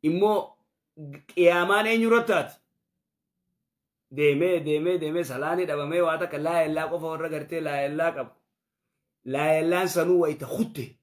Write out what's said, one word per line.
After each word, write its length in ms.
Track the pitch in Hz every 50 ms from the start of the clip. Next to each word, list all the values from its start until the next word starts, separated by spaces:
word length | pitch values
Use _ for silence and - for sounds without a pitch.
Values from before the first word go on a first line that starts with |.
| -
Immoo 340 | 156 170 180 202 214 214 196 - - - _ _ _ _ _ _ _ _ - 151 143 139 - _ - -
qiyaamaan 520 | 175 175 170 175 175 175 185 202 208 214
eenyu 220 | 220 226 226 226 226
irratti 240 | 226 233 233 226
taati? 220 | 196 165 143 - - _ _ _ _ _ _ _ _ _ _ _ _ _ _ _ _ _ _ _ _ _ _ _ _ _ _ _ _ _ _ _
Deemee, 480 | 131 139 147 147 143 143 170 185 180 170
deemee, 380 | 147 151 151 151 156 175 180 175
deemee 240 | 156 151 156 175 170
salaanii 420 | 131 127 127 143 156 175 185 180
dhabamee 340 | 156 147 147 143 147 165 175
waa 180 | 175 165 160 160
takka 200 | 175 170 - 143
laa 240 | 151 165 170 170 160
illaa 240 | 156 156 156 160 156
qofa 180 | 165 170 160
warra 220 | 160 160 160 160 160
gartee 320 | 156 147 147 - 165 165
laa 200 | 156 147 143 139 139
illaa 260 | 143 147 156 165 165
qabu. 180 | 160 143 127 - _ _ _ _ _ _ _ _ _ _ _ _ _ _ _ _ _ _ _
Laa 260 | 127 131 139 151 156 156 156
illaan 300 | 160 165 180 180 190 175
sanuu 320 | 175 175 165 170 180 175
wayita 260 | 165 151 147 - 135
kutte. 380 | 120 - 202 226 - - 147 120 - - _